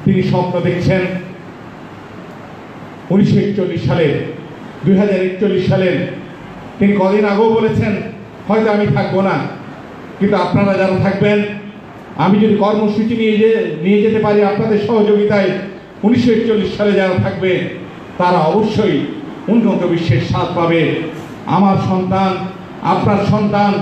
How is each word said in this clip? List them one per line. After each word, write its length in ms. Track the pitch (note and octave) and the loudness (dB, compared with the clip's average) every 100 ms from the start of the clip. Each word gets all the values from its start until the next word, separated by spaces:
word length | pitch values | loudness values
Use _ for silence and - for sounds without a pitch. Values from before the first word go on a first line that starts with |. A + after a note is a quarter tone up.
তিনি 180 | F#3+ F#3 | 2 2
স্বপ্ন 380 | - F#3 F3 F3 | 2 0 0 -2
দেখছেন 400 | E3+ F3 F#3 F#3+ F3+ - - - - - - - - - - - - - - - - - - - - | -2 0 0 0 -2 -6 -10 -14 -18 -18 -18 -18 -18 -18 -18 -18 -16 -18 -18 -18 -18 -18 -18 -18 0
উনিশশো 280 | G3 G#3 G3+ | 2 4 2
একচল্লিশ 460 | G3+ - F3 E3+ - | 2 -2 -2 -2 -2
সালে, 280 | F3 D3+ - - - - - - - | 2 2 0 -4 -10 -14 -16 -16 -4
দুই 120 | D3+ F#3+ | 2 2
হাজার 260 | G3+ F#3 | 4 2
একচল্লিশ 460 | F#3 F#3 G3+ F#3 G3 | -2 -2 0 0 2
সালের। 380 | F#3+ F#3 F3+ F3+ - - - - - - - | 2 2 0 -4 -8 -14 -16 -16 -16 -16 0
তিনি 180 | G3+ G3 | 2 4
কদিন 240 | F#3+ G#3 | 2 2
আগেও 260 | G#3 G3+ A3+ | 2 2 4
বলেছেন, 460 | A3+ A3 - G#3 G3 - - - - - | 4 2 0 0 -2 -6 -12 -16 -12 -2
"হয়তো 220 | A3 A3 | 2 2
আমি 160 | G#3 G3+ | 2 2
থাকবো 360 | G3+ F#3+ F#3+ | 0 0 0
না, 160 | F#3+ D3+ A#2+ - - - - - - - | 0 -2 -4 -10 -16 -16 -18 -18 -18 -2
কিন্তু 180 | G3 G3 | 0 2
আপনারা 380 | F3+ F#3+ G3+ | 2 2 2
যারা 220 | F#3+ F#3+ F#3 | 2 2 2
থাকবেন, 400 | F#3+ F#3+ G#3 G#3 G#3 - - - - - - - | 0 2 2 2 0 -6 -14 -16 -18 -18 -14 -2
আমি 220 | F#3 G#3 | 2 4
যদি 160 | G#3+ | 4
কর্মসূচি 600 | - G3+ G#3+ G#3+ A3 A#3 A3+ | 4 2 2 0 0 0 0
নিয়ে 220 | A3 G#3 | 2 4
যে-, 440 | A3 G#3+ E3 D3+ | 4 4 0 -2
নিয়ে 200 | F3+ G#3 | 2 4
যেতে 160 | G#3+ G#3+ | 4 2
পারি 240 | G#3 G#3 | 2 4
আপনাদের 360 | G3+ G#3 A3 G3+ - | 2 2 0 0 2
সহযোগিতায়, 640 | A3+ G#3 G#3 G#3 G#3 F#3 - - - - - | 2 4 4 4 2 2 -2 -8 -14 -18 -2
উনিশশো 300 | G#3 B3 B3 | 2 4 4
একচল্লিশ 440 | A3 A3+ G#3 F#3 - | 2 2 0 0 0
সালে 160 | G#3 | 2
যারা 220 | F#3+ F#3+ F#3 | 2 2 2
থাকবে, 380 | G3 F#3+ F#3 E3+ F3+ - - - - - | 0 0 0 0 -2 -8 -12 -14 -16 -2
তারা 200 | F3 F3 | 2 2
অবশ্যই 640 | D#3 G3+ - - G3 D3 - - - - - | 2 2 0 0 0 0 -2 -8 -12 -10 0
উন্নত 380 | A3+ G3 F3+ F3 | 2 2 0 0
বিশ্বের 340 | E3 - - | 0 2 0
স্বাদ 380 | - - E3+ E3+ | 0 -2 -2 -2
পাবে।" 360 | E3+ E3 D3+ - - - - - - | 2 2 2 -2 -6 -10 -12 -12 -2
আমার 300 | F3+ G3 F#3+ | 2 4 2
সন্তান, 600 | F#3+ F#3 F#3 F#3+ F#3+ F#3 - - - - | 0 -2 0 0 0 -2 -6 -12 -16 -6
আপনার 360 | E3 F#3+ A3 G3 G3+ | -2 0 2 2 2
সন্তান 420 | G#3 G3+ G3+ G3+ F#3+ | 2 2 2 2 0